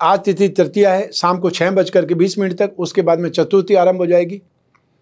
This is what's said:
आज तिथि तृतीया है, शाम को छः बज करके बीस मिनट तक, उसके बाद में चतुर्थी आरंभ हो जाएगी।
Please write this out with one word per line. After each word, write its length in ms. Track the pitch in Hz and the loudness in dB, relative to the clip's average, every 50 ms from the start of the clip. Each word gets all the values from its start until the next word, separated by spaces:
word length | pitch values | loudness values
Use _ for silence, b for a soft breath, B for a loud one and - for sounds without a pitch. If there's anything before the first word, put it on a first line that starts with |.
आज 180 | 165 160 196 196 | 0 0 0 0
तिथि 300 | 196 202 190 156 202 196 | 0 -2 0 0 0 0
तृतीया 440 | - - 175 143 - 202 202 196 185 | 2 0 -2 0 2 2 2 2 2
है, 180 | 190 208 - | 0 -2 -4
शाम 280 | - - - 175 180 180 | -6 -4 -2 -2 -2 0
को 100 | 180 180 | -2 -4
छः 220 | 170 - 165 180 | -2 0 -2 0
बज 180 | 196 190 185 185 | 2 0 0 0
करके 260 | - 190 170 151 175 | 2 0 0 0 0
बीस 220 | 160 175 190 185 208 | 0 0 -2 0 -2
मिनट 180 | 196 185 180 175 | -4 -4 -2 -2
तक, 180 | 214 202 196 - | -4 -4 -4 -6
उसके 220 | 175 175 - 202 | -8 -6 -2 -2
बाद 180 | 185 165 170 165 | 0 0 0 0
में 100 | 175 165 | -2 -4
चतुर्थी 440 | 165 - 160 - - 196 180 185 208 | -2 -2 -2 2 2 0 2 2 2
आरंभ 220 | 190 175 185 185 185 | 2 4 2 2 0
हो 80 | 180 170 | 0 0
जाएगी। 340 | 175 175 180 175 190 202 _ _ _ _ _ _ _ _ _ _ _ _ | 2 2 0 0 -6 -14 _ _ _ _ _ _ _ _ _ _ _ _